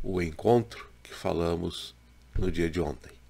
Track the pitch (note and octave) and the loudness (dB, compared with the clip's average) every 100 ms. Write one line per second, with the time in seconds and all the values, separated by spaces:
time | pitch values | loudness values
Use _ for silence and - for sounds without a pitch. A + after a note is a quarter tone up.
0 | - F#2 E2+ D#2 G#2+ A#2+ A2+ - - - | -2 -2 -2 2 6 6 4 -10 -18 -20
1 | - - F#2+ E2 E2+ E2+ F2 - - - | -18 -6 -2 0 0 0 -4 -6 -12 -18
2 | - - - - F#2 E2 E2+ D#2+ D2+ C#2 | -20 -20 -6 -2 0 2 0 0 -2 -6
3 | - - | -14 -20